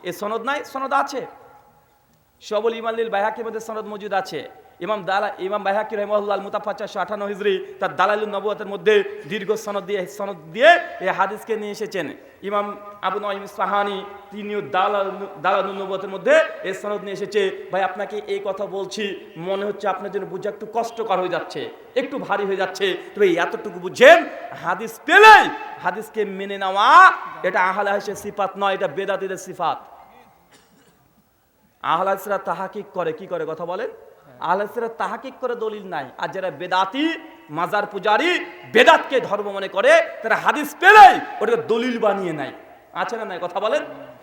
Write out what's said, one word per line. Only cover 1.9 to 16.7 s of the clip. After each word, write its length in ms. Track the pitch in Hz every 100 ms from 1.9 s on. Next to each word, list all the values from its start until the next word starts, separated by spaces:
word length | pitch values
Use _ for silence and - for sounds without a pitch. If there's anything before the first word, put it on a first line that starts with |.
| _ _ _ _ _
সবল 320 | - 214 226
ইমান 220 | 226 226 220
লিল 140 | 226
বাইহাকির 360 | 196 214 220 226
মধ্যে 140 | 220
সনদ 260 | 220 220 208
মজুদ 280 | 208 208
আছে। 500 | 196 190 156 120 - - _
ইমাম 240 | 175 214
দালা-, 300 | 180 190 208 -
ইমাম 240 | 185 208
বাইহাকি 320 | 190 202 214 214
রাহিমাহুল্লাহ 420 | 202 208 202 196
আল 60 |
মুতাফা 300 | 196 208 208
চারশো 260 | 190 202 208
আটান্ন 280 | 180 208 202
হিজরি 480 | 202 202 190 185 -
তার 160 | 190 147
দালাইলুন 400 | 214 208 214 196
নবুওয়াতের 320 | 202 202 202
মধ্যে 540 | 196 175 214 196 - 139
দীর্ঘ 240 | 208 190
সনদ 300 | 208 208 202
দিয়ে, 240 | 180 202 180
সনদ 280 | - 196 185 156
দিয়ে 280 | 170 285 349 - -
এই 60 | 185
হাদিসকে 480 | 160 196 208 - 214
নিয়ে 160 | 208
এসেছেন। 420 | 208 208 190 147 - - -
ইমাম 360 | 190 208 202 202 - -
আবু 180 | 185 196
নঈম 240 | 202 196
ইসফাহানি 600 | 196 - 190 202 202 196 196 - -
তিনিও 300 | 202 208 208
দালাল-, 800 | 151 180 202 208 190 190 196 -
দালাইলুন 360 | 156 202 196 196
নবুওয়াতের 320 | 196 190 196
মধ্যে 340 | 190 175 311 311 -
এই 100 | 180